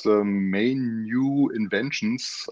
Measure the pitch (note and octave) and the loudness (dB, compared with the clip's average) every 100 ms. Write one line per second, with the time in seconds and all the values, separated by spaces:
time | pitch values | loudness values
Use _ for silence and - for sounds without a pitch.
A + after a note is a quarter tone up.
0 | A2+ G#2+ G2+ G2+ F#2+ G2 A#2 C3+ B2 A2+ | 2 4 4 0 0 2 0 0 -2 -4
1 | A2 A#2+ C3+ C#3 C#3 A2+ G#2 G2+ C3+ - | -2 0 0 2 2 0 0 0 -2 -2
2 | G#2+ B2+ - - - | -2 -2 -6 -10 -4